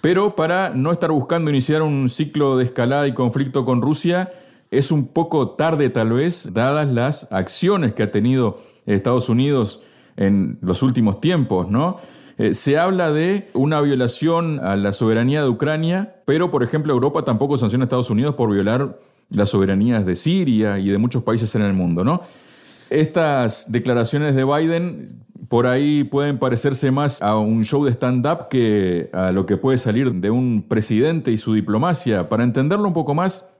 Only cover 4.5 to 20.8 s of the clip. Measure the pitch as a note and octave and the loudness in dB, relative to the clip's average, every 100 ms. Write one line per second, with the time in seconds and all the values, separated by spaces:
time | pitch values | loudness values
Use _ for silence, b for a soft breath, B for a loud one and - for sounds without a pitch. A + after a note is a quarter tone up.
4.5 | B B B2 C#3 D#3 B2+ - E3 D#3+ B2 | B B -2 2 0 0 -2 0 0 -2
5.5 | - D#3 D#3+ C3+ B2 A2 A#2+ E3 E3+ - | 0 0 2 0 0 0 0 0 -4 -6
6.5 | F2+ B2+ D3 C#3+ A#2+ B2+ D3 - F#2+ F#2 | -2 0 0 0 0 -2 -4 -6 -4 -4
7.5 | - F3 G3+ C3 - G#2 G#2 A2+ C3 A2+ | -2 0 2 0 0 -2 0 2 2 0
8.5 | B B B - G2+ B2 B2 A2+ A#2 C#3 | B B B -2 0 2 0 2 0 2
9.5 | C#3 G2+ - B B B - G2 G2+ D#2 | 0 0 -6 B B B -2 2 2 0
10.5 | - F2+ F2+ C3 B2 A2 G2 D#3 F3+ B2+ | -4 -4 0 0 2 0 0 0 0 0
11.5 | F#2+ F2 A2 E3 F#3 B B B - G#2+ | -2 0 0 -2 -4 B B B -2 -2
12.5 | - - C#3+ F3+ F#3+ E3+ D3+ E3+ G3+ - | 0 0 2 2 0 0 0 0 -2 -4
13.5 | A#2+ C#3+ D3+ D3 C3 A#2+ - D#3 E3 E3+ | -2 0 2 2 2 0 0 0 0 -2
14.5 | D3 E2+ G2+ G2+ G2 A2+ A2+ A#2+ D3+ C#3 | -4 -2 0 -2 0 0 2 2 2 0
15.5 | A#2+ C#3 D#3 D#3+ F3+ G#3 - - D3+ F3+ | 0 -2 -2 -2 -2 -4 -8 -2 0 2
16.5 | D#3+ E3+ D#3 D3+ C3 C#3 D#3+ C#3 A2+ C#3 | 0 0 -2 0 2 2 0 -2 0 0
17.5 | C#3+ A2+ B2 B2 B2+ B2 A2 C#3+ C#3 A#2 | 0 0 0 0 0 0 0 0 0 0
18.5 | G2+ G2+ B2 C#3 - b b b G2+ G2+ | 2 2 0 -2 -6 b b b 0 2
19.5 | G#2 G2 G2 A2+ A#2 F#2 F2 D#3 F#3+ E3 | 2 2 2 2 2 0 -2 0 0 2
20.5 | A2 G#2+ G2+ | 2 2 0